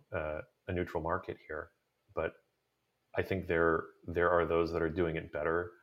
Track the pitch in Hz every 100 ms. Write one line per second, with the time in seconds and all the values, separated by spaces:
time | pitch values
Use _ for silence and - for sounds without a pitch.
0 | _ 90 76 76 - _ - 90 87 85
1 | 82 92 - - - 78 - _ _ _
2 | _ - 113 - _ _ _ _ _ _
3 | _ 98 90 98 87 85 82 82 - -
4 | - 85 87 87 80 85 82 82 82 80
5 | 85 80 - 73 78 82 87 -